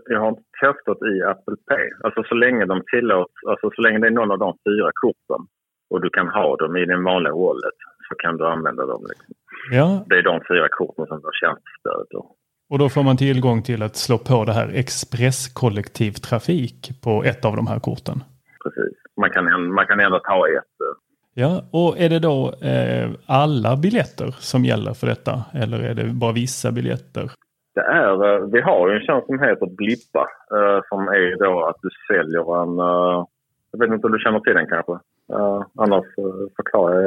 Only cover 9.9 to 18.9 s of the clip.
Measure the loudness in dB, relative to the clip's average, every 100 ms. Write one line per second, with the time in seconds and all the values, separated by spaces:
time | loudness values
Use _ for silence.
9.9 | 0 2 2 4 0 0 2 2 0 -6
10.9 | -6 -10 -8 -8 -4 -4 -4 -14 -12 -8
11.9 | -6 -8 -12 -14 _ _ _ -6 0 2
12.9 | 4 4 4 4 2 2 2 0 -4 -4
13.9 | -4 0 0 4 2 4 0 0 -2 -4
14.9 | -6 -6 0 0 0 -6 0 0 0 -6
15.9 | -2 -2 -2 -4 -4 0 -2 -2 -8 -16
16.9 | -8 -2 0 0 0 -2 0 -2 -2 -4
17.9 | -6 -6 -8 -10 _ _ _ -10 -4 -6